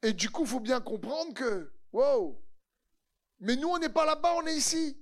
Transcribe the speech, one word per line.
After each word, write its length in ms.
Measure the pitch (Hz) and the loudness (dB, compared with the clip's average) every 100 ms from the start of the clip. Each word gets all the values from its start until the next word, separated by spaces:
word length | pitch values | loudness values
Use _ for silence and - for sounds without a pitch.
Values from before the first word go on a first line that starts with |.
Et 120 | 320 | 0
du 160 | 320 311 | 0 0
coup, 140 | - | 0
il 40 | 285 | -2
faut 140 | 254 | -2
bien 180 | 220 254 | 0 0
comprendre 540 | - 220 190 294 330 | 0 -6 -4 -4 -6
que, 400 | 240 254 214 160 - - | -4 -2 -2 -4 -12 -8
wow, 500 | 190 269 262 170 101 - - _ _ _ _ _ _ _ _ | 2 4 4 2 -4 -8 -12 _ _ _ _ _ _ _ _
mais 160 | 196 254 | 0 0
nous, 100 | 311 | 2
on 100 | 349 | 0
n'est 120 | 330 | 0
pas 160 | 330 311 | 2 2
là-bas, 280 | 311 339 339 | 4 2 2
on 100 | 320 | 0
est 80 | 320 | 0
ici. 420 | - 320 320 269 | 0 0 -2 -6